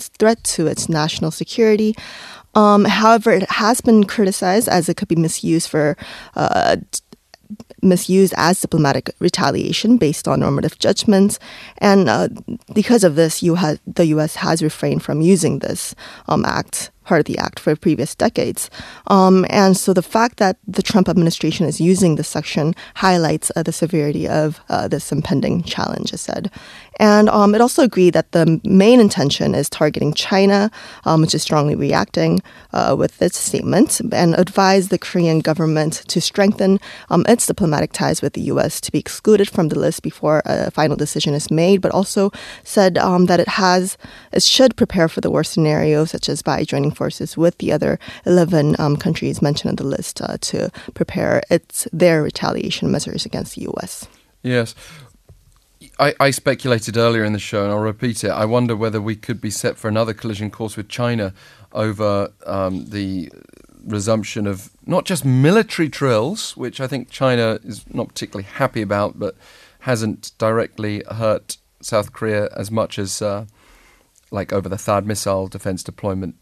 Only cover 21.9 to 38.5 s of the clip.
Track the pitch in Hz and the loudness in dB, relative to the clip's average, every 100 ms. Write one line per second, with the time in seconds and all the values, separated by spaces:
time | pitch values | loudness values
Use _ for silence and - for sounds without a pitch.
21.9 | 190 180 151 156 156 - - 151 - - | 4 4 2 -2 -6 -4 -2 -2 -2 -8
22.9 | - 190 180 160 156 - - 165 - 156 | -2 2 2 2 0 -2 -4 -4 -2 -2
23.9 | 156 147 - - 156 156 156 - - - | 0 0 -2 -2 0 -2 -4 -6 -4 -2
24.9 | 147 - 147 156 139 - 175 165 - - | -4 -4 -4 0 0 0 -2 -4 -4 -4
25.9 | - - - - - 202 - - - - | -4 -8 -8 -8 -8 -8 -12 -20 -20 -12
26.9 | - 214 208 214 214 202 208 240 - 262 | 2 6 6 6 6 4 4 4 4 2
27.9 | - 180 160 - 170 160 160 - 190 208 | 4 4 4 2 2 4 2 4 6 8
28.9 | 254 208 185 139 - 147 139 143 - 151 | 8 6 4 -2 0 0 0 -2 0 0
29.9 | - 147 - - 190 196 196 208 - - | 0 -2 -2 0 2 4 4 2 -4 -18
30.9 | - - 160 160 160 - 156 147 151 143 | -8 0 4 4 0 0 2 2 0 0
31.9 | - - - 160 180 - - - - 55 | 0 0 0 0 0 -2 -12 -8 -4 0
32.9 | 135 - - 185 - - 139 - 160 311 | 0 -2 0 -2 -2 -4 -4 0 2 2
33.9 | - 240 - 170 165 185 - 190 196 185 | 0 -4 0 2 2 0 2 2 4 2
34.9 | 185 - 185 170 160 160 156 160 156 156 | -2 -4 0 2 2 0 0 0 0 -2
35.9 | - - 175 - - 196 - 190 196 - | -4 -6 -4 -2 0 2 2 2 2 -2
36.9 | - - 170 - 233 - - 175 151 160 | -18 -2 0 4 2 2 0 0 0 -2
37.9 | - 143 160 - - - | -2 -2 0 -4 -4 -2